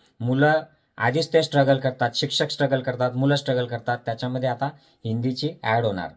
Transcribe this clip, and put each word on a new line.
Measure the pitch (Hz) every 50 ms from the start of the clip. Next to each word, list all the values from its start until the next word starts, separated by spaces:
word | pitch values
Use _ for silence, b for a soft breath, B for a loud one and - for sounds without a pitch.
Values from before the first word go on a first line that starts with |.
| b b b b
मुलं | 113 123 127 135 143 151 156 156 151 - _ _ _ _ _ -
आधीच | 110 123 127 156 160 - -
ते | 160 156
स्ट्रगल | - - 143 135 135 139 135
करतात, | 131 131 127 - 123 117 -
शिक्षक | - - 131 - - 156 147
स्ट्रगल | - - 147 131 135 127
करतात, | 123 131 120 117 127 123
मुलं | 120 127 135 143 143
स्ट्रगल | 139 - - 131 123 123
करतात, | 120 120 117 - - 120 120 -
त्याच्यामध्ये | - 113 113 - 123 127 131 127 131
आता | 120 - 139 143 147 b b b b b b
हिंदीची | 113 110 117 120 127 127 - - 151 - - -
ॲड | 110 110 117 117
होणार. | 107 98 90 85 76 -